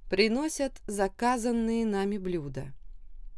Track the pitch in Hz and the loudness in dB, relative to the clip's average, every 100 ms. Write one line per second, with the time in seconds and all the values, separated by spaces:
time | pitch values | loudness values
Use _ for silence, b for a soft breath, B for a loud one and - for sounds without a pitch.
0 | - 190 214 233 311 - 269 - - 208 | 0 4 6 4 0 0 -2 -4 -4 0
1 | 196 - 240 254 233 233 226 226 220 202 | 0 2 2 2 2 2 2 2 2 2
2 | 196 208 185 175 143 135 135 - - - | 0 0 -2 -4 -4 -6 -8 -10 -12 -12
3 | - - - | -12 -12 -10